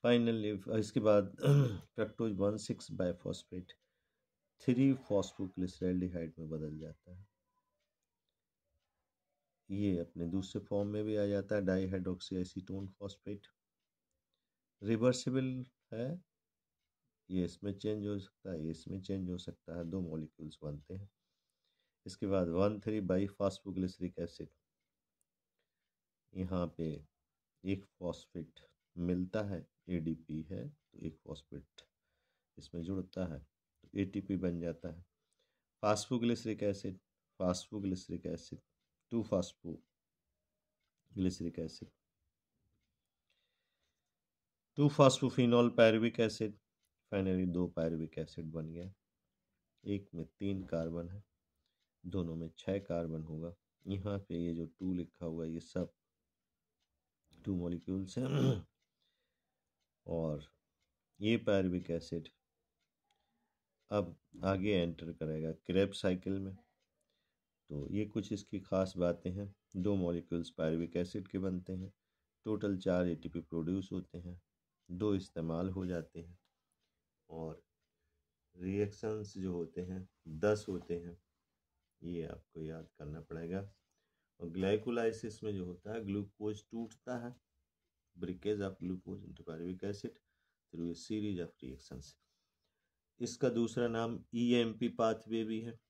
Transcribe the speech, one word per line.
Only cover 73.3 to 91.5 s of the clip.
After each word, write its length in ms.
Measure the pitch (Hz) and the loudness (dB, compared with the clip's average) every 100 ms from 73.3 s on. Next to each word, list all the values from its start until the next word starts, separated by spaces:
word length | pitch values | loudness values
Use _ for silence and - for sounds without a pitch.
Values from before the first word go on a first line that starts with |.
| 85 | -8
प्रोड्यूस 500 | 80 82 80 95 95 | -4 -2 0 0 -2
होते 260 | 95 90 87 | -8 -8 -12
हैं, 240 | 87 90 _ _ _ _ _ | -12 -14 _ _ _ _ _
दो 240 | 90 104 98 | 0 2 2
इस्तेमाल 540 | 95 82 82 82 92 | 0 -6 -2 0 -2
हो 160 | 92 92 | -2 -2
जाते 340 | 85 80 82 | -4 -6 -14
हैं, 200 | 85 90 _ _ _ _ _ _ _ _ _ | -16 -20 _ _ _ _ _ _ _ _ _
और 340 | 82 80 78 _ _ _ _ _ _ _ _ _ 90 | -8 -8 -10 _ _ _ _ _ _ _ _ _ -6
रिएक्शंस 760 | 90 101 101 - 110 107 104 98 | -2 0 0 -2 -4 -4 -6 -4
जो 160 | 92 | -4
होते 280 | 87 80 90 | -2 -4 -6
हैं 280 | 90 92 92 _ 82 | -6 -8 -10 _ -12
दस 380 | 78 104 107 104 | 0 2 2 0
होते 300 | 90 - 87 | -6 -4 -6
हैं, 220 | 87 85 _ _ _ _ _ _ _ _ | -6 -16 _ _ _ _ _ _ _ _
ये 220 | 85 87 78 | -8 -6 -6
आपको 360 | - _ 82 | -10 _ -10
याद 280 | 78 80 80 _ | -10 -10 -14 _
करना 240 | 73 80 | -10 -10
पड़ेगा। 520 | - 82 85 95 101 _ _ _ _ _ _ _ | -10 -8 -4 -6 -6 _ _ _ _ _ _ _
और 100 | 85 | -8
ग्लाइकोलाइसिस 920 | 87 95 107 113 117 113 107 113 104 | 0 2 2 2 2 2 0 -8 -6
में 100 | 107 | -4
जो 120 | 98 90 | -4 -6
होता 280 | 87 104 | -8 -8
है, 120 | 113 101 | -6 -2
ग्लूकोज 580 | 101 101 _ 107 104 _ | -2 -4 _ -4 -4 _
टूटता 560 | 113 117 - - 123 120 | -8 -8 -10 -8 -6 -6
है, 80 | 123 _ _ _ _ _ _ _ 90 | -14 _ _ _ _ _ _ _ -8
breakage 400 | 87 90 104 107 | -6 -4 -2 0
of 180 | 98 95 | 0 -2
glucose 460 | 87 92 90 95 | -4 -4 -6 -12
into 200 | 98 - | -12 -14
pyruvic 400 | 82 80 87 92 | -12 -8 -6 -4
acid 300 | 98 101 117 - _ _ _ _ _ | -6 -6 -8 -12 _ _ _ _ _
through 200 | 82 85 | -6 -6
a 40 | 85 | -6
series 440 | - 107 104 90 | -4 -2 -2 -4
of 100 | 82 | -6